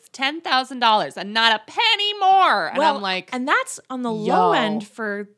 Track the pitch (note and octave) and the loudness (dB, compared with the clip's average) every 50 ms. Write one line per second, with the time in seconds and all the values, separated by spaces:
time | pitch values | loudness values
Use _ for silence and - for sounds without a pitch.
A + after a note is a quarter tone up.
0 | _ - - - C4+ C4+ D4+ E4 - F4+ C#4 B3+ C4 - C4+ B3 A#3+ A3+ G#3+ G#3+ | _ -16 -8 -4 -4 -4 -4 -4 -4 0 0 0 0 -2 -2 0 4 4 4 4
1 | E3+ C#3 - G3 F3+ G3+ G#3 A3+ A3+ A3+ A3 G#3+ - - - G4 A#4 A4+ A4+ G4+ | 2 -2 -6 -10 -8 -4 0 4 4 4 4 2 -2 -6 -4 -2 0 0 0 0
2 | G4+ G#4 G#4 G#4 G4 F#4+ F#4+ F#4+ F#4 D#4+ A#3 G3+ E3 D3+ - - D4+ D#4 C#4+ A#3+ | -2 -4 -2 0 2 4 4 6 4 4 2 2 0 -2 0 0 2 2 2 0
3 | G3+ F#3+ F#3 F#3 F3 - - B3+ B3+ C#4+ F4 B4 C5+ - - - - - C4 B3+ | -2 -4 -4 -4 -6 -6 -8 -6 -2 0 0 0 0 -4 -10 -16 -14 -12 -10 -6
4 | B3 A#3 A3 - E3 - - F#4 F#4 - F4+ C#4+ A#3+ G#3+ G#3+ A3 G#3 - _ - | -6 -4 -4 -4 -2 0 2 2 2 2 2 2 0 -2 -4 -6 -8 -10 _ -10
5 | A3 G#3 G3+ G3+ G#3 G3+ _ | -8 -8 -8 -8 -10 -12 _